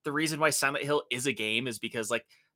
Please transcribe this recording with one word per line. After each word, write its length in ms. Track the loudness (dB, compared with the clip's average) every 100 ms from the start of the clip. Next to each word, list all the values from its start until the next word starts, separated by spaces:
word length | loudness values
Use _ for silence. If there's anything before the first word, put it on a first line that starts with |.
the 80 | -4
reason 260 | 0 0 2
why 100 | 2
Silent 340 | 4 0 0
Hill 200 | 0 0 0
is 160 | -2 -2
a 60 |
game 340 | -2 0 0 -2
is 120 | -4
because, 320 | -6 -4 -2
like, 160 | -4 -4 _ _